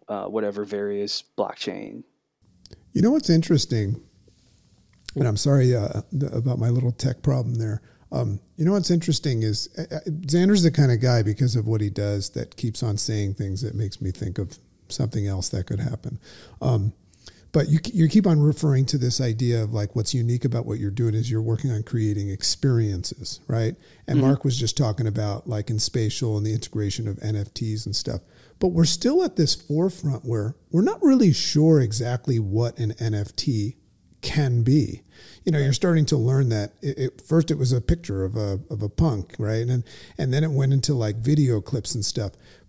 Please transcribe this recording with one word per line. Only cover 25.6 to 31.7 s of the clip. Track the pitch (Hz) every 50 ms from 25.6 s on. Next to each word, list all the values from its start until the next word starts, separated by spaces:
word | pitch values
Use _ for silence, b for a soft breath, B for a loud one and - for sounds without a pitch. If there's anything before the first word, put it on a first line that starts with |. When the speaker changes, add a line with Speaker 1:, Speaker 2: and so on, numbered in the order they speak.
| 104 -
Speaker 2:
in | 110 104
Spatial | - - - 123 110 104 - - 123 113 107
and | 104 104
the | 110
integration | 107 110 - - - 107 104 101 - - 113
of | 104 98 -
N | - 110 107
F | 101 101 - -
Ts | - 113 110 107 107 -
and | 107 101
stuff. | - - - - 95 b b b b b b b -
But | 190 180
we're | 170 165 165
still | 165 - - - 247 302 370
at | 359 - -
this | - 156 - -
forefront | - - - 147 156 180 190 - - - 143 131 - -
where | 123 117 107 101 123 - - _ _
we're | - 170
not | 320 370 453 -
really | 370 285 269 254 226 170
sure | - - - - - 151 156 165